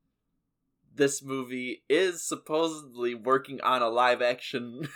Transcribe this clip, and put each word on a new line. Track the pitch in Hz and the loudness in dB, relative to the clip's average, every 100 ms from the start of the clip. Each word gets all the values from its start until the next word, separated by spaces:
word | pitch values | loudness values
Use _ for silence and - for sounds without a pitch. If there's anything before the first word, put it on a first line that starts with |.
| _ _ _ _ _ _ _ _ _ | _ _ _ _ _ _ _ _ _
this | 110 139 139 | 2 2 2
movie | 139 135 123 127 127 - - | -6 -6 -6 -6 -8 -8 2
is | 151 185 170 - | 2 2 -2 -6
supposedly | 151 - 156 165 156 143 120 120 | -8 -2 0 0 -2 -12 -4 -4
working | 120 110 135 139 135 | -2 0 0 0 -4
on | - 127 | 0 2
a | 117 | 2
live-action | 117 123 120 123 127 - 131 120 123 151 | 4 4 4 2 0 -6 -8 -8 -10 -12